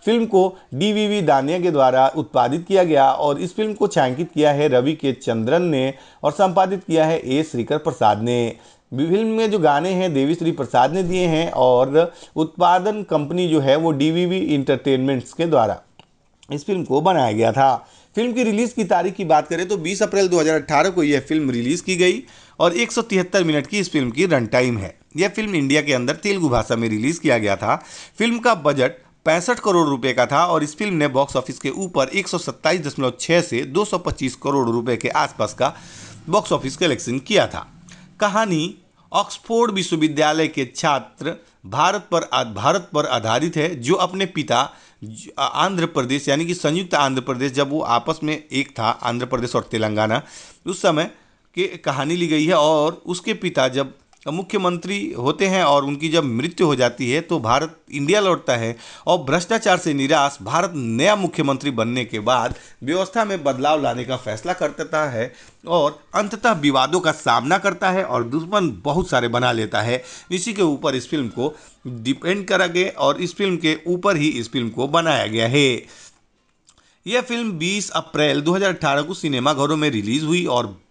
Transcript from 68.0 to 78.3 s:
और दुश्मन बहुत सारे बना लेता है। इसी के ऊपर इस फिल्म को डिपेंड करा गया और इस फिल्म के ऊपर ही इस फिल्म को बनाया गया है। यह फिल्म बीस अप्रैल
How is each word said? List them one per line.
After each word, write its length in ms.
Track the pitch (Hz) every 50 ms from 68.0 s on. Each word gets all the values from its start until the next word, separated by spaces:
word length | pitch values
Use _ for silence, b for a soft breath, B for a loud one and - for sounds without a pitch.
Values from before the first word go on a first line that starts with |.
| 190
और 200 | - 123 123 117
दुश्मन 460 | 117 123 156 165 170 202 208 190 160 117 90 -
बहुत 260 | 139 143 170 180 -
सारे 180 | - 131 120 120
बना 240 | 113 123 123 123 120
लेता 300 | 113 110 101 - 104 104
है। 200 | 117 120 127 127 B B B B B 175
इसी 200 | 185 175 240 214
के 100 | 196 196
ऊपर 320 | 160 143 131 - 156 135
इस 140 | 131 123 -
फिल्म 200 | - 156 135 113
को 260 | - - 123 151 151 B B B B B _
डिपेंड 580 | 131 123 117 113 120 135 131 - 165 185 202 196 180
करा 180 | 208 180 185
गया 320 | 175 170 175 185 196 - -
और 220 | - 139 147 -
इस 140 | 185 170 -
फिल्म 220 | - 202 196 180
के 200 | 170 - 156 156 160 -
ऊपर 300 | 170 175 175 180 202 196
ही 120 | 156 147 156
इस 220 | 147 120 117 - -
फिल्म 160 | 139 120 117
को 200 | 98 123 123 139
बनाया 380 | 147 170 165 165 147 123 104
गया 220 | 104 107 113 113 117
है। 340 | 123 147 143 135 123 110 - B B B B B B B B _ _ _ _ _ _ _ _ _ _ b b b b b b
यह 140 | 170 214 247
फिल्म 320 | 247 247 240 233 240 220 196
बीस 380 | 156 160 175 196 208 196 -
अप्रैल 500 | - 160 156 - - 151 151 151